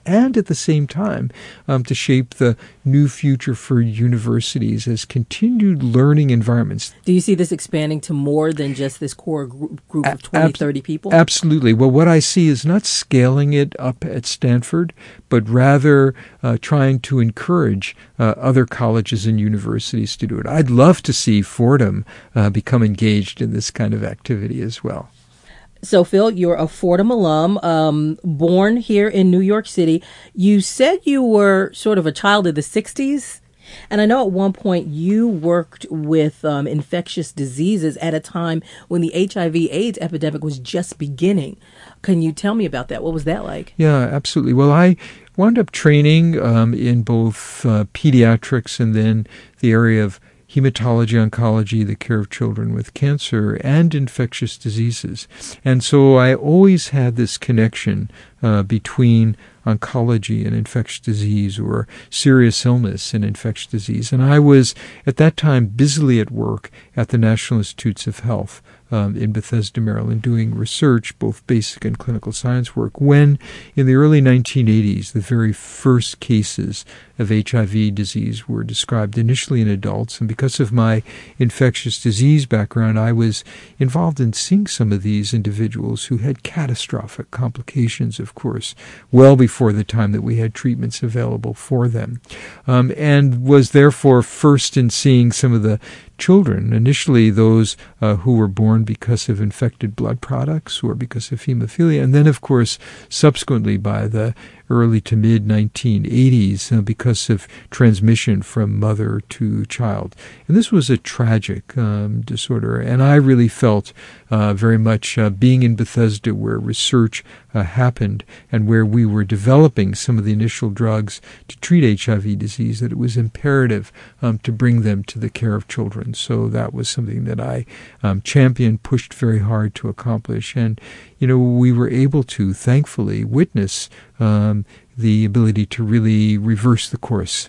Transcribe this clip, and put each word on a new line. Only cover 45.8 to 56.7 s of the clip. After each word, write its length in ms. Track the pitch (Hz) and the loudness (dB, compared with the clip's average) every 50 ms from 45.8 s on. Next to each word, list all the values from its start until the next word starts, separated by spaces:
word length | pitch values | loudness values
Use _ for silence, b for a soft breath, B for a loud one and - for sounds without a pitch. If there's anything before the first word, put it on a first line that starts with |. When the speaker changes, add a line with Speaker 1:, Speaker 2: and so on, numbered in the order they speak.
| - 156 147 147 147 151 156 160 165 165 165 - | 2 4 4 6 6 4 4 4 4 2 2 0
Speaker 1:
um, 320 | - 117 113 113 113 117 | 0 2 4 4 4 2
in 300 | 120 - 123 120 120 120 | 2 0 0 0 0 0
both, 640 | 110 107 117 113 113 113 107 - - - - - - | 0 0 0 0 0 0 -2 -6 -10 -16 -10 -4 0
uh, 180 | 120 110 107 104 - | 0 2 0 0 -2
pediatrics 880 | - - - 151 131 123 117 113 117 113 - - 135 120 - - - - | -4 -2 2 4 6 6 6 6 4 2 0 -2 -4 -4 -4 -6 -4 -2
and 140 | 120 113 110 | -2 0 0
then 320 | 107 107 110 107 110 107 B B B B B B _ | 2 2 2 0 0 -2 B B B B B B _
the 120 | - 117 | 2 2
area 320 | 110 113 117 113 110 110 107 | 4 4 4 4 4 2 2
of 160 | 101 - b b b b b b _ - | 0 -4 b b b b b b _ -2
hematology, 640 | 143 131 135 - - 113 123 117 117 117 107 117 117 110 110 | 0 0 0 0 0 0 0 2 2 2 2 2 2 2 0
oncology, 560 | - - 113 110 107 110 107 98 113 110 107 | 0 0 0 2 2 0 0 0 -2 -2 -2
the 120 | 98 104 | -2 -4
care 240 | - - - 117 107 | -6 -4 -2 -2 -2
of 100 | 101 - | -2 -4
children 420 | - - 120 110 107 110 110 113 | -6 -6 -4 -4 -4 -4 -4 -4
with 220 | 113 113 113 - - | -4 -6 -6 -8 -6
cancer, 600 | - 143 143 147 143 - - - 110 107 104 107 - - | -4 -2 -2 -2 -2 -4 -4 -2 -2 0 -2 -2 -2 -2
and 280 | 131 143 160 170 165 | 0 2 2 2 2
infectious 640 | 156 147 139 120 - - 123 117 - - 127 113 - | 0 -2 -4 -4 -4 -4 -4 -4 -4 -6 -8 -8 -8
diseases. 680 | - - 117 104 113 117 117 113 - - 92 92 113 - B B B B B B B - | -8 -8 -6 -4 -2 -2 -2 -4 -6 -8 -10 -12 -12 -16 B B B B B B B -2
And 180 | 139 127 127 | 0 0 0
so 320 | - - 147 143 135 135 135 | 2 2 4 6 8 8 8
I 180 | 127 127 127 | 6 6 4
always 580 | 131 - - 147 160 180 196 196 | 2 2 2 2 4 6 6 6